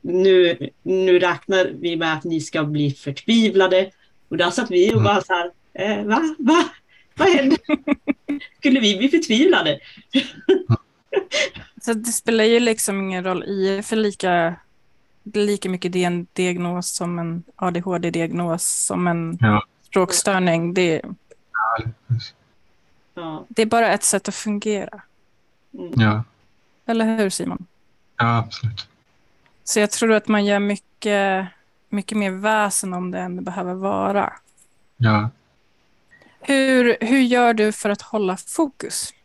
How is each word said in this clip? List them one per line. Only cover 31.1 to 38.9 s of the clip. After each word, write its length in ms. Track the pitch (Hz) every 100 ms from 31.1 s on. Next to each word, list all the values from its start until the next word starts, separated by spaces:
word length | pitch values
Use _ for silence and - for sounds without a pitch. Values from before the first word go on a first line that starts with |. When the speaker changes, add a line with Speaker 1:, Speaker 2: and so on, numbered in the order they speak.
| 202 196 190 185 _ _ _ _
Speaker 3:
mycket 280 | 202 190 214
mer 140 | 202
väsen 640 | 185 214 220 208 - 196
om 180 | 180 180
det 80 | 185
än 160 | 180 180
det 60 |
behöver 320 | 185 185 180
vara. 600 | 185 190 196 196 202 - - _ _ _ _ _ _
Speaker 2:
Ja. 320 | 117 107 110 _ _ _ _ _ _ _ _ _ _ _
Speaker 3:
Hur, 560 | - 277 269 262 240 -
hur 180 | 226 269
gör 320 | 247 247 240
du 180 | 220 214
för 180 | 214 214
att 120 | 202
hålla 360 | - 220 190 185
fokus? 760 | - - 311 _ -